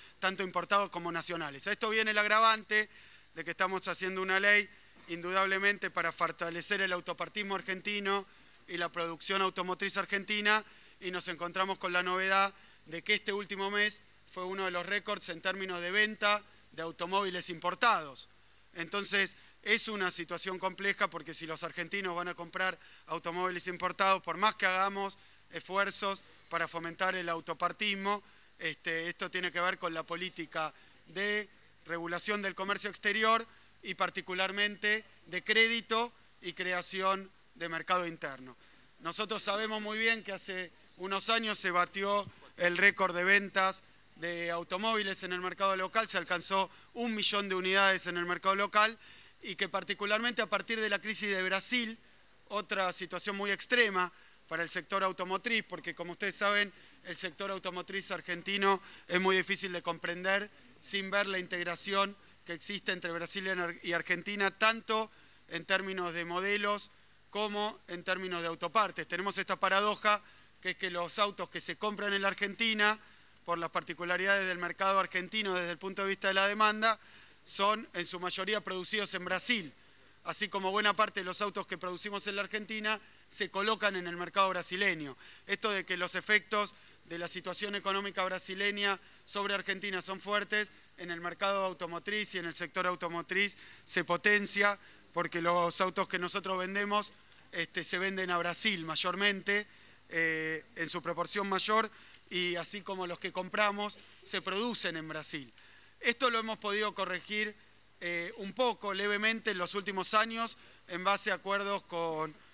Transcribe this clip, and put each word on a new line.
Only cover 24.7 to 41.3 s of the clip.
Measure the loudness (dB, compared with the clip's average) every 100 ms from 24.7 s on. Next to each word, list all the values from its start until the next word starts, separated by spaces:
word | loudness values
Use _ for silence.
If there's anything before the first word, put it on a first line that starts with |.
| 2 0 0 -4 -6 -16 -20 -12
esfuerzos | -12 -2 0 0 0 -2 -4 -10 -20 -6
para | -4 -2
fomentar | -4 -6 -2 0
el | 0 -2
autopartismo, | -4 -4 -2 -2 0 -2 0 0 -2 -4 -20 -20 -6
este, | -6 -4 -4 -4 -4
esto | -6 -4
tiene | -4 -4
que | 0
ver | 0 0
con | -4
la | -6
política | -6 -6 -6 -8 -8 -4 -6 -8 -20 -20 -12
de | -4 0 0 -2 -12 -20 -18 -8
regulación | -6 -4 -2 0 0
del | -2 -4
comercio | -2 -2 -2
exterior | -2 0 4 4 4 0 -16 -20 -14
y | -8
particularmente | -2 -2 -2 -6 -2 0 2 0 0 0 0 -2 -20 -10
de | -6
crédito | 2 6 6 4 0 -2 -2 -6 -20 -14
y | -10
creación | -6 -2 -2 -2 -2 0 0 -4 -18 -20
de | -10 -6
mercado | -4 0 2 0
interno. | -4 -8 -10 -16 -18 -20 -20 -20 -12
Nosotros | -6 -4 -2 -2
sabemos | 0 0 0 -2
muy | -4 0
bien | 2 2
que | -2
hace | -8 -6 -8 -8 -12 -20 -10
unos | -4 -2 2